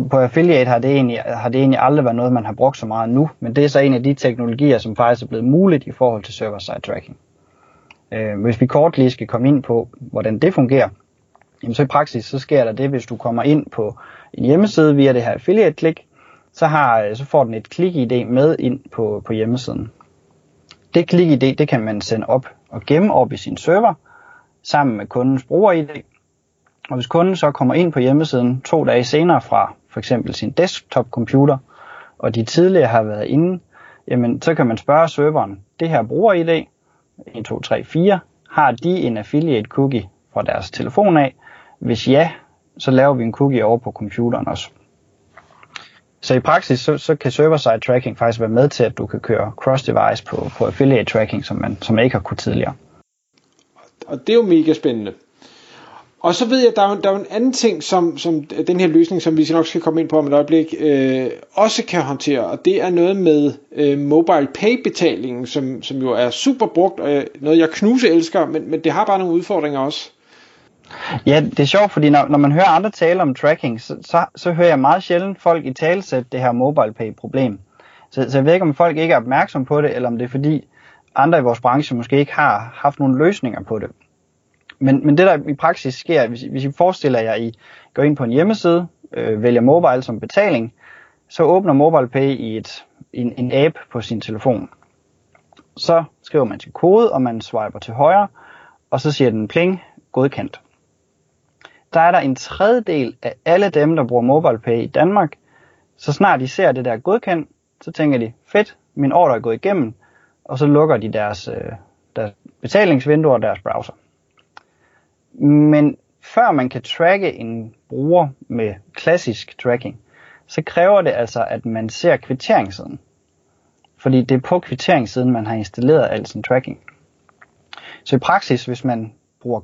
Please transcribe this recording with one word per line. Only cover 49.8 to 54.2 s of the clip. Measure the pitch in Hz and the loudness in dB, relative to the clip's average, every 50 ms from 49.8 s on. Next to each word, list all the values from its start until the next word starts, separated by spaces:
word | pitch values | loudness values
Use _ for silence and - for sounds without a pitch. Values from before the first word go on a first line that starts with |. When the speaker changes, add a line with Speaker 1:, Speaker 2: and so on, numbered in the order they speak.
| - 120 113 107 107 107 110 - - - | -2 -2 0 2 2 2 0 -2 -6 -10
Speaker 1:
på, | - - 107 - - | -8 -8 -8 -8 -4
på | - 113 | -4 -4
affiliate | 107 - - 135 139 131 107 101 - | -2 0 2 2 4 4 2 2 0
tracking, | - 113 107 - 110 104 - | -2 -2 -2 -2 -4 -6 -8
som | - 104 | -6 -6
man, | - - 107 104 - | -6 -6 -6 -6 -6
som | - - 110 | -4 -2 0
man | 110 123 | 2 2
ikke | 127 120 | 2 0
har | 104 - | -2 -4
kunnet | - - - | -8 -10 -8
tidligere. | - 113 113 120 120 - 135 - _ _ _ _ _ _ _ _ _ _ _ _ _ _ _ _ _ _ _ _ _ _ _ - - | -6 -4 -2 -2 -4 -4 -6 -10 _ _ _ _ _ _ _ _ _ _ _ _ _ _ _ _ _ _ _ _ _ _ _ -20 -14
Speaker 2:
Og | - 147 127 | -12 -12 -8